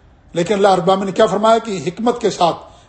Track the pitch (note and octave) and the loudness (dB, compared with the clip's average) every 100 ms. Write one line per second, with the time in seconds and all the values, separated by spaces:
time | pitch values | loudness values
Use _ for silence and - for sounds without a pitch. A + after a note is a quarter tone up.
0 | _ _ _ D#3+ F3 G3+ G3+ F#3 F3 F#3+ | _ _ _ -4 -2 2 2 2 2 0
1 | G3+ F#3 A3 G#3 A3 A3+ A3+ F#3+ C#3+ F3 | 0 0 0 2 2 2 0 -8 -8 -4
2 | A#3 A#3+ G3+ - E3+ - - - | -4 -2 -2 0 -2 -2 -10 -20